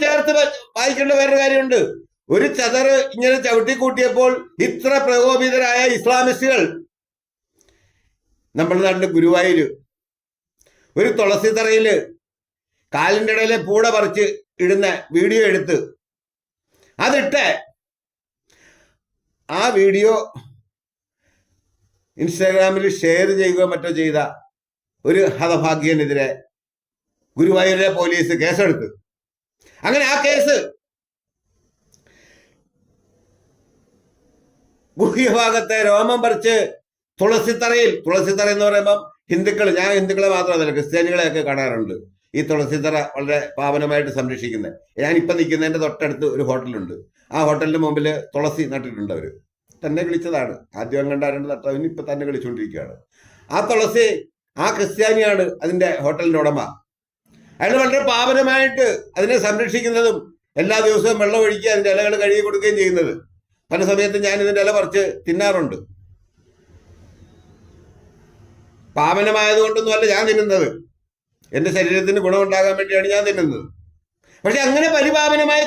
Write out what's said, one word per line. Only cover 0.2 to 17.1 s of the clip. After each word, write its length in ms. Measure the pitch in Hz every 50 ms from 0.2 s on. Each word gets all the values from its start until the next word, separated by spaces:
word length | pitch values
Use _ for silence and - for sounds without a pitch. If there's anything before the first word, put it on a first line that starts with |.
| 294 302 302
വ-, 180 | 302 285 285 - - - - - 226
വായിക്കേണ്ട 340 | 247 277 262 269 277 277 285 277
വേറൊരു 180 | 277 277 277 277
കാര്യമുണ്ട്. 380 | 269 269 269 269 269 254 254 214 - - - - - _ _ _ _ - 160
ഒരു 120 | 208 269 285 285 262
ചതറ് 380 | 240 226 240 262 269 269 269 262 - 269 202
ഇങ്ങനെ 220 | 226 247 254 262 262 254
ചവിട്ടിക്കൂട്ടിയപ്പോൾ 840 | 247 233 226 220 247 262 233 262 262 254 254 247 247 - 247 254 254 254 247 - - - - -
ഇത്ര 240 | - - - 247 269 277 277 277
പ്രകോപിതരായ 720 | 254 247 240 247 262 262 254 262 254 254 254 254 240 240 247 254 254 233
ഇസ്ലാമിസ്റ്റുകൾ 640 | - - 233 254 254 254 254 - - 262 262 262 214 165 - 165 - - _ _ _ _ _ _ _ _ _ _ _ _ _ _ _ _ _ _ _ _ _ _ _ _ _ _ _ _ _ _ _ _ _ - 147
നമ്മുടെ 240 | 165 175 180 190 196
നാട്ടിലെ 220 | 185 185 185 185 180 160
ഗുരുവായൂര് 500 | 165 170 170 175 180 185 185 175 160 143 - - - _ _ _ _ _ _ _ _ _ _ _ _ _ _ _ _ _ _ _ _ _ _ - 156
ഒരു 100 | 214 247 - 240
തുളസി 320 | 208 196 202 196 208 220 220
തറയില് 400 | 220 220 220 220 220 220 214 190 151 - - - _ _ _ _ _ _ _ _ _ _ _ _ _ _ - -
കാലിന്റെ 380 | 143 160 185 202 214 220 220 220
ഇടയിലെ 240 | 220 220 220 - - 151
പൂട 180 | 185 202 220 226 233 220
പറിച്ച് 300 | 214 202 180 - 208 208 202 - - _ _ _ - 180
ഇടുന്ന 220 | 180 196 196 202 185 170 - - - 160
വീഡിയോ 260 | 170 190 202 220 226 220 196
എടുത്ത് 260 | 190 175 143 170 160 127 - - - _ _ _ _ _ _ _ _ _ _ _ _ _ _ _ _ _ _ _ _ - 196
അതിട്ട് 380 | 254